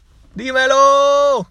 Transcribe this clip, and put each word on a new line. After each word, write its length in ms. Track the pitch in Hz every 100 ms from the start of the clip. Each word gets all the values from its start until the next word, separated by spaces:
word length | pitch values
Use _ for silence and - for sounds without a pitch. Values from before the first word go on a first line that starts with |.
| _ _ _ 185
¡Dímelo! 1120 | 254 262 262 269 277 277 277 285 285 254 180